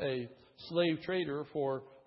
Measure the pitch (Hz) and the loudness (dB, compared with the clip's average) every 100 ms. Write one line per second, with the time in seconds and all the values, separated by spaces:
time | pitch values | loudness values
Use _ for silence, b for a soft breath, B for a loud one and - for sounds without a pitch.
0 | 139 127 120 B B - - 165 175 156 | -2 -2 -4 B B -18 -2 2 4 2
1 | - 185 160 143 143 151 139 135 B B | 0 0 0 -2 -4 -2 0 -2 B B